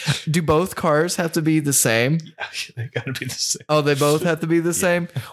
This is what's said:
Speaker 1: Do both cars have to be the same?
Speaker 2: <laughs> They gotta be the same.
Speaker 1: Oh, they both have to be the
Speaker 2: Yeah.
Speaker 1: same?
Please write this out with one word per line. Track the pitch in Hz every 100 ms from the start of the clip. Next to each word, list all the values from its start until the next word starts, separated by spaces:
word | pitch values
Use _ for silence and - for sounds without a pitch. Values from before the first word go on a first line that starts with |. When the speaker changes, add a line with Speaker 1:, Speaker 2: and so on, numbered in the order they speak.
| - 139 -
Speaker 1:
Do | 160
both | 156 156 185 -
cars | 175 151 175 175
have | 165
to | 170
be | 160 156
the | 147
same? | 135 131 113 123 160 160 - -
Speaker 2:
<laughs> | - - -
They | 120
gotta | 120 -
be | 127 131
the |
same. | - - - -
Speaker 1:
Oh, | 151
they | 143 139
both | 147 151
have | 175 160
to | 165
be | 170
the | 165
Speaker 2:
Yeah. |
Speaker 1:
same? | 170 190 175 170 - -